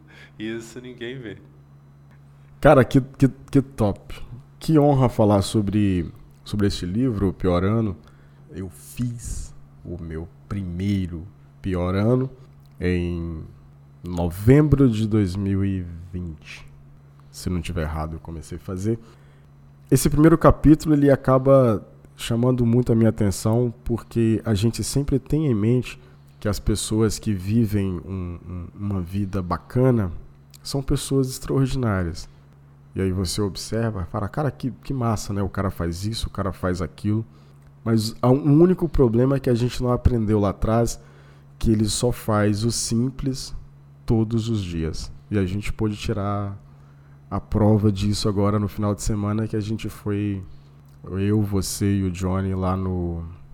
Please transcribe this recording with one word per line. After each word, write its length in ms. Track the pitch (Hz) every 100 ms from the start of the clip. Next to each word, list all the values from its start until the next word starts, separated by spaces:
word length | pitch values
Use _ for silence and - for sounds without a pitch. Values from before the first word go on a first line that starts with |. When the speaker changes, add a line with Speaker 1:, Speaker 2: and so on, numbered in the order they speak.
| - - - -
Speaker 1:
Isso 420 | 110 113 113 131
ninguém 380 | 123 123 113 135
vê. 220 | 113 95 - - - - - - - - - - - -
Speaker 2:
Cara, 240 | 139 143 117
que, 160 | 135
que, 260 | 127 - 131
que 340 | - - 143
top. 640 | 135 - 107 92 - - - - - -
Que 180 | - 156
honra 300 | 143 139 123
falar 320 | - 107 101
sobre, 720 | 98 113 98 104 101 92 78 - - - -
sobre 220 | 104 101
este 180 | - 90
livro, 440 | 104 135 101 95
O 40 |
Pior 300 | 80 95 87
Ano. 340 | 95 117 110 82 - - - - -
Eu 180 | 117 92
fiz 840 | - - - 123 117 - - - - - -
o 180 | - 87
meu 280 | 82 80 85 - -
primeiro 800 | 101 92 87 98 98 92 85 90 - - -
pior 340 | 95 90 87 95
ano 340 | 107 127 131 - - - - -
em 640 | 90 90 87 87 85 80 90 - - - - -
novembro 840 | 87 87 87 90 104 143 151 139 135
de 180 | 107 110
dois 280 | 107 98 92
mil 300 | 98 98 98
e 180 | 95 87 85 90
vinte. 520 | 90 87 76 - - - - - - - - -
Se 180 | - -
não 100 | 90
tiver 220 | 82 87
errado, 320 | 78 80 78
eu 60 | 80
comecei 400 | - 82 73 85
a 20 |
fazer. 380 | - 92 101 117 - - - - - - - - -
Esse 180 | 135 -
primeiro 280 | 135 156 160
capítulo, 580 | 151 - 139 156 160 147
ele 160 | 143
acaba 720 | 131 - 131 131 135 123 101 - - - -
chamando 500 | - 117 127 127 117
muito 260 | 120 123
a 20 | 113
minha 140 | 113
atenção, 640 | 107 104 92 110 117 123 113
porque 580 | - 113 - 117 113 110 -
a 80 |
gente 300 | 104 113 110
sempre 360 | 98 135 143 135
tem 280 | - 147 156
em 60 |
mente 460 | 110 107 123 117 - - - - -
que 80 | 107
as 120 | 101
pessoas 600 | - 104 - 107 110 101
que 140 | 110
vivem 680 | 98 92 117 110 104 98 87 -
um, 340 | 95 87 87 87
um, 200 | 90 85
uma 280 | - 101 98
vida 400 | 85 98 101 98
bacana 720 | 90 87 - 123 131 120 92 - - - - -
são 180 | - 139
pessoas 460 | 135 143 - 135 131
extraordinárias. 1000 | 131 - 139 135 135 120 95 85 87 - - - - - - - -
E 60 |
aí 100 | 95
você 300 | 92 92 -
observa, 640 | 101 82 - 110 117 101 90
fala, 240 | 110 101
"Cara, 220 | - 147
que, 180 | - 131
que 240 | - -
massa, 400 | 135 117 104 -
né? 80 | 101
O 80 | 95
cara 220 | - 95
faz 340 | - 85 85 104
isso, 220 | 113 -
o 40 |
cara 200 | - 95
faz 280 | - 92 90
aquilo." 460 | 80 - 104 107 113 - - - - -
Mas 320 | 113 113 110 -
há 80 | 123
um 320 | 135 156 143
único 260 | 175 180 165
problema 520 | - 127 113 131 139
que 100 | 135
a 60 | 120
gente 260 | 123 -
não 100 | 123
aprendeu 480 | 120 - 120 107 107
lá 100 | 101
atrás, 500 | - 113 113 117 - - - - - - -
que 120 | -
ele 140 | 107 107
só 260 | - 123
faz 520 | 117 - 104 104 104
o 80 | 117
simples 840 | 110 - 117 127 135 135 131 - - - - - - -
todos 420 | 117 110 113 110
os 160 | 110
dias. 480 | 90 82 80 - - - -
E 80 | 104
a 80 | 92
gente 280 | 101 -
pôde 240 | - 110 104
tirar 600 | - 104 98 101 101 98 - - - - - - -
a 100 | 98
prova 500 | - 113 104 107 107
disso 380 | 98 104 101 110
agora 300 | 98 101 104
no 80 | 101
final 260 | - 107
de 80 | 101
semana, 460 | - 107 101 107 110
que 80 | 110
a 40 |
gente 300 | 104 110 110
foi, 540 | - 104 101 104 98 92 - - - - -
eu, 380 | - 95 98 107
você 560 | 101 101 87 - 101 101
e 60 |
o 80 | 95
Johnny, 420 | 90 92 92 95
lá 240 | 95 92 92
no, 480 | 92 90 87 85 82 87 -